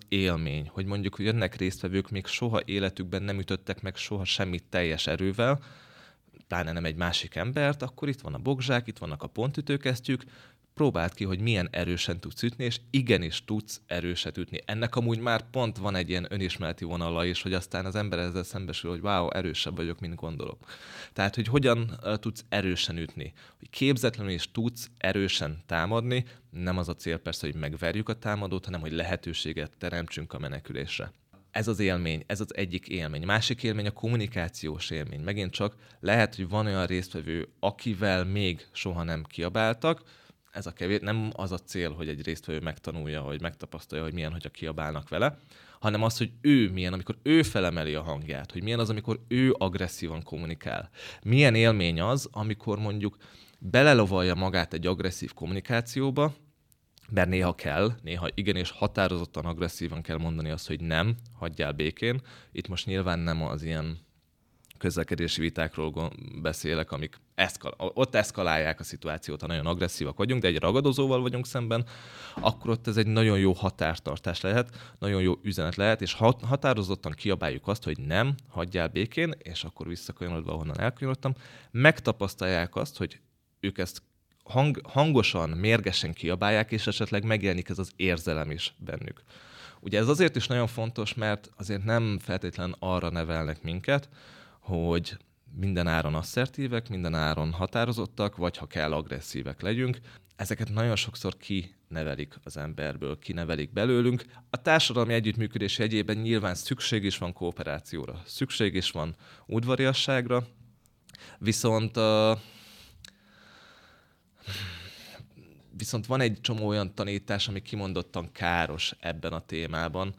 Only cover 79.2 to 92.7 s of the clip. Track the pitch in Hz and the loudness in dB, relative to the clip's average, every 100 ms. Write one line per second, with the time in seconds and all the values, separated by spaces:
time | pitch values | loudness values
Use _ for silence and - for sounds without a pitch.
79.2 | 165 - - 85 82 - 80 87 - - | -2 -4 -10 -10 -10 -8 -8 -8 -10 -8
80.2 | 87 85 78 78 80 - 110 - 135 131 | -6 -4 -4 -4 -4 -2 -2 -2 -4 -2
81.2 | 135 131 - - - 117 151 160 - 107 | -2 -4 -8 -20 -6 4 6 6 2 0
82.2 | 98 - 92 90 87 107 127 - 92 - | -2 0 0 2 2 -2 -4 -4 -6 -6
83.2 | _ _ _ _ 98 95 90 - - _ | _ _ _ _ -4 -2 -6 -8 -18 _
84.2 | _ _ - 123 147 139 - 135 156 135 | _ _ -2 2 4 2 0 2 6 6
85.2 | 101 92 80 80 104 113 98 87 - 82 | 4 2 0 2 4 4 4 0 -2 -2
86.2 | 82 90 101 107 110 110 - 101 104 104 | -2 0 4 4 2 0 -2 -2 0 0
87.2 | 110 110 95 90 90 92 92 - 92 85 | 2 2 2 0 -2 -4 -6 0 0 2
88.2 | 87 78 76 78 - - - - - - | 0 -2 -2 -4 -6 -8 -10 -8 -8 -12
89.2 | - - - - - - - 101 113 151 | -18 -20 -20 -20 -20 -14 -2 2 4 6
90.2 | 170 147 - 123 117 - 113 120 107 - | 4 4 0 2 0 0 -4 -4 -4 -2
91.2 | 107 104 - - 95 101 104 117 113 98 | -2 -2 -6 -12 -6 -2 2 2 2 0
92.2 | - 92 90 - 90 | -2 -4 -4 -4 -6